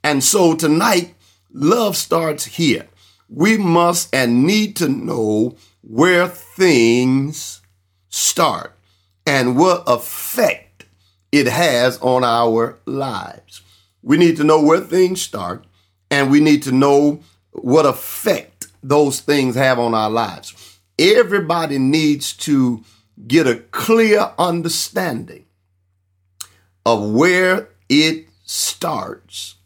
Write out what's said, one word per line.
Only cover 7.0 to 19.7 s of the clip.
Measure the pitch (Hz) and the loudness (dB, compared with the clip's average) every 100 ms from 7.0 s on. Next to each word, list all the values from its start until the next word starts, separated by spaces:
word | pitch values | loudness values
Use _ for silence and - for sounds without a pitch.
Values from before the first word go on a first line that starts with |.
| 127 131 139 156 - - _ _ _ _ _ | 2 0 -4 -10 -16 -18 _ _ _ _ _
start | - - - 156 90 - _ _ _ _ _ - | -6 -4 0 -2 -2 -10 _ _ _ _ _ -2
and | 139 123 | 0 0
what | 123 185 175 | 2 2 2
effect | 151 120 - - - - 214 - _ _ - _ _ _ _ | 0 -2 -4 -12 -8 -2 -2 -2 _ _ -20 _ _ _ _
it | 147 131 | 0 0
has | 117 170 120 127 123 | 0 0 2 0 0
on | 127 127 | -2 0
our | 123 117 117 113 117 - | 0 0 0 0 -2 -6
lives. | - 135 135 98 - - _ - _ _ _ _ | -10 -8 -6 -8 -12 -18 _ -20 _ _ _ _
We | 120 156 | -2 4
need | 170 160 | 4 4
to | |
know | 151 156 | 4 4
where | 151 165 | 4 2
things | - 180 185 185 | 0 0 0 -2
start, | - - 90 - _ _ _ _ _ | -8 -8 -10 -10 _ _ _ _ _
and | 139 135 | -2 4
we | 147 | 4
need | 151 147 | 4 2
to | 139 | 2
know | 131 143 143 147 151 _ _ _ | 2 4 4 2 -2 _ _ _
what | - 123 156 | -10 0 2
effect | 143 127 - - 220 170 - _ - _ | 2 -2 -10 -6 -4 -4 -6 _ -20 _
those | 131 147 143 139 | -2 0 0 -2
things | - 147 127 | -2 0 0
have | 120 131 | 0 0